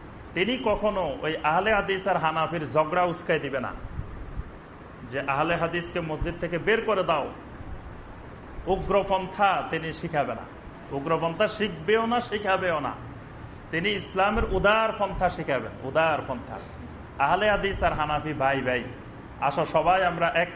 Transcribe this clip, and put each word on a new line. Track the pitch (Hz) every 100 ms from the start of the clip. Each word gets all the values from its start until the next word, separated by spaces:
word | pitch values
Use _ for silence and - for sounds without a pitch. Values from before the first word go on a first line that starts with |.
| - - -
তিনি | - 196 254
কখনো | 254 202 214 196 165 131
ওই | 156 160
আহলে | 151 165 202
হাদিস | 214 190 190 190
আর | 175
হানাফির | 156 160 160 170
ঝগড়া | 147 135 156 180
উস্কাই | 180 165 - 160
দিবে | 139 135
না, | 113 90 - - - - - - - - - - - - 120
যে | 127
আহলে | 139 139 160 170
হাদিসকে | 165 170 170 175
মসজিদ | 160 151 160 170
থেকে | 175 170
বের | 147 214
করে | - 202
দাও, | 170 160 120 - - - - - - - - - - - - - -
উগ্রপন্থা | 190 160 196 190 190 185 - 202 170 131
তিনি | 160 160
শিখাবে | 151 170 156 127
না, | 110 95 - - - -
উগ্রপন্থা | 139 143 160 165 165 214
শিখবেও | - 208 165 156 220 226
না, | 240
শিখাবেও | 226 208 202 190 185 160
না। | 131 110 - - - - - - -
তিনি | 160 190
ইসলামের | 202 - 190 185 220 220
উদার | 214 196 214 220 214
পন্থা | 196 185 185
শিখাবেন, | - 165 135 110 101
উদার | 127 139 160 147 -
পন্থা। | 127 - 104 - - - - - -
আহলে | 139 180 214
হাদিস | 202 196 190
আর | 175
হানাফি | 151 151 147 151
ভাই | 139 135 139
ভাই, | 123 127 120 - - - - -
আসো | 131 143
সবাই | 151 160 156 190
আমরা | 185 170 170
এক | 165 175